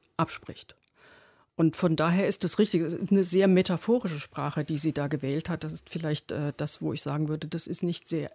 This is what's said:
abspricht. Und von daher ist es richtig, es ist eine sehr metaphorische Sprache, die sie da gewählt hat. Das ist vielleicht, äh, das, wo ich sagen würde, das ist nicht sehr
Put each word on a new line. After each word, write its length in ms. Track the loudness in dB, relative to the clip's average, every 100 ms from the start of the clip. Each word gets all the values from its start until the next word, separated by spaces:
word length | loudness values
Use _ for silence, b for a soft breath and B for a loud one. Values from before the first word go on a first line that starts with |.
| _ -4
abspricht. 580 | -4 -4 -12 -16 -20 -20 _ b b b b b b 2
Und 200 | 2 4
von 200 | 2 2
daher 320 | 2 2 2
ist 160 | 0
es 160 | 0 2
richtig, 220 | 2 2
es 120 | 0
ist 180 | -4 2
eine 120 | 4
sehr 240 | 4 4 6
metaphorische 720 | 6 4 0 2 2 0 -6
Sprache, 440 | -8 -6 -4 -2
die 140 | -2 -2
sie 140 | -2
da 160 | -2 -2
gewählt 420 | -2 -2 -2 -2
hat. 140 | -6
Das 80 | -6
ist 180 | -10 -10
vielleicht, 420 | -6 -2 -4 -4
äh, 200 | -4 -4 -4
das, 240 | -2 -2
wo 120 | -2
ich 80 | -4
sagen 260 | -4 -2 -2
würde, 200 | -4 -4
das 200 | -4 -4
ist 160 | -2
nicht 240 | -2 -2 -4
sehr 240 | -4 -4